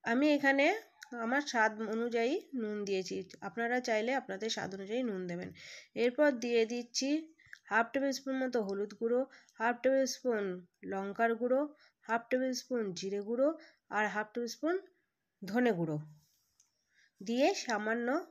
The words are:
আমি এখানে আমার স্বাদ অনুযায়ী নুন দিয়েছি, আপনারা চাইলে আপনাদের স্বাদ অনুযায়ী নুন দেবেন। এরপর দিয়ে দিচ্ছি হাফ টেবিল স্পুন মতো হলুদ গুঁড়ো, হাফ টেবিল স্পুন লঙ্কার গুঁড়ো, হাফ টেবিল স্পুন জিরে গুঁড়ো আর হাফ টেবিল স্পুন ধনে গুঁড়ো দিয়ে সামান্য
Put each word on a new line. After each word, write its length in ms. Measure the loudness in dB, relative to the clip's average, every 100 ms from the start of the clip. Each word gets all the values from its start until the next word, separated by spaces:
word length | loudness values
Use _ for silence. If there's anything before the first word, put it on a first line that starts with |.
আমি 300 | 0 2 4
এখানে 480 | 4 4 4 4 2 -6 _ -14
আমার 300 | -6 -2 -2
স্বাদ 400 | 0 2 2 2
অনুযায়ী 600 | -4 -2 0 0 0 0 -4
নুন 320 | -6 -4 -4 -2
দিয়েছি, 440 | -2 -2 -8 -8 -12
আপনারা 380 | -10 -4 -2 0
চাইলে 360 | 0 0 0 -2
আপনাদের 340 | -2 -6 -4
স্বাদ 260 | -4 -6 -8
অনুযায়ী 280 | -4 -2
নুন 240 | -2 -4 -4
দেবেন। 260 | -6 -8 -12 -18 -20 -14 0
এরপর 360 | 0 4 2
দিয়ে 340 | 4 0 2 2
দিচ্ছি 680 | -2 -6 -4 0 0 -2 _ -20 -20 -2
হাফ 260 | 0 2
টেবিল 200 | 0 0
স্পুন 240 | -2 -4 -2
মতো 260 | 0 0
হলুদ 320 | -2 -2 -4
গুঁড়ো, 320 | -4 0 0 0 -8 _
হাফ 280 | _ -2 2
টেবিল 240 | 2 4 2
স্পুন 640 | 0 -2 0 -2 -4 -10 _
লঙ্কার 520 | -8 -6 -6 0 0 2
গুঁড়ো, 400 | 2 2 0 -6 -20 _
হাফ 200 | -4 -4 0
টেবিল 240 | 0 0
স্পুন 400 | -2 -4 -2 -2
জিরে 280 | -4 -6 -6
গুঁড়ো 360 | -4 2 2 0 -12 _ _
আর 180 | -2 0
হাফ 200 | -2 -4
টেবিল 140 | -4 -6
স্পুন 320 | -2 -2 -2 -4 _ _ _ _ _ -2
ধনে 260 | 2 4
গুঁড়ো 280 | 4 0 -2 -6 -18 _ _ _ _ _ _ _ _ _ _
দিয়ে 300 | -4 4 4
সামান্য 720 | 4 -2 -2 0 0 0 0 -2